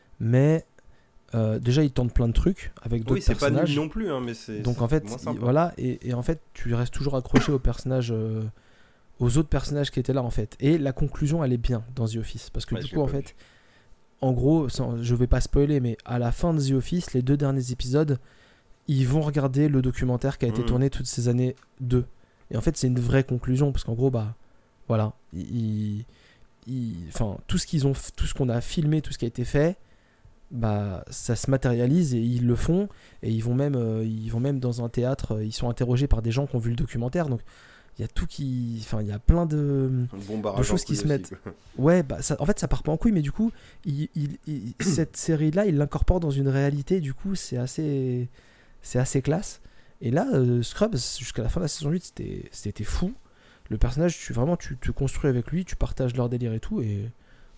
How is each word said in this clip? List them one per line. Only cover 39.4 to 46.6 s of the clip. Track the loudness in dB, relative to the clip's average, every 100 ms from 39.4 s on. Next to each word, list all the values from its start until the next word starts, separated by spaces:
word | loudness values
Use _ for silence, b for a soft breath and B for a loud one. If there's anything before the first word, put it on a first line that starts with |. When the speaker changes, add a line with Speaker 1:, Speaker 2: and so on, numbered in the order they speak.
| 4
Speaker 1:
de, | 0 0 0 0 0 -2
Speaker 2:
Un | -6 -8
bon | -4
barrage | -2 2
Speaker 1:
de |
choses | 2 2
Speaker 2:
en |
Speaker 1:
qui | 0 0
se |
Speaker 2:
couille | 2
Speaker 1:
mettent. | 0 -2
Speaker 2:
aussi, | -12
quoi. | -14 -14 -12 0
Speaker 1:
Ouais, | 4 4
bah, | 2 -4
ça, | -4 0
en | 0
fait, | 0
ça | 0
part | 0
pas | 0
en | 0
couille, | 2
mais | 2
du | 0
coup, | 0 -2 -4 B B
il... | -6 -6 -6
Il... | -4 -6 -6 -10
Il, | -8 -8 -4
<clears throat> |
cette | -2 0 -2 -4
série-là, | -2 2 2 2 2
il | 2
l'incorpore | 0 0 2 2
dans | 2
une | 0 2
réalité. | 2